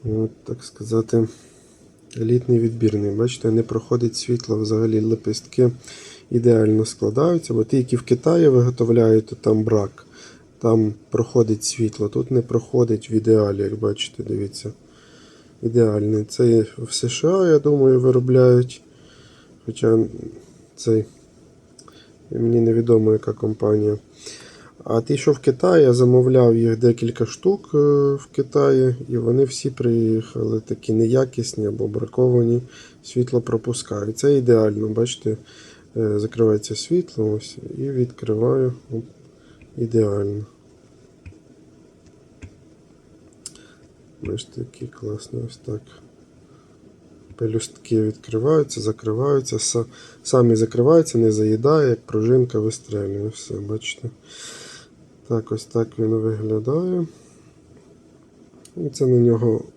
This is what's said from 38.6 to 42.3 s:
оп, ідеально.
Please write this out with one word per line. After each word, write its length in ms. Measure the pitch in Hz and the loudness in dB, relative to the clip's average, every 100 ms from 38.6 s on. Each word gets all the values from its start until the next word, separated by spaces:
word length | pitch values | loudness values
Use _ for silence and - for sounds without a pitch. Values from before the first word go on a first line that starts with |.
| 127 123 - | -2 -6 -10
оп, 120 | 113 - - - _ _ _ - - | -12 -12 -20 -20 _ _ _ -20 -8
ідеально. 680 | 117 113 107 101 101 104 107 _ _ _ _ _ _ _ - - _ - _ _ _ _ _ _ _ | -2 2 2 0 -4 -6 -12 _ _ _ _ _ _ _ -20 -20 _ -20 _ _ _ _ _ _ _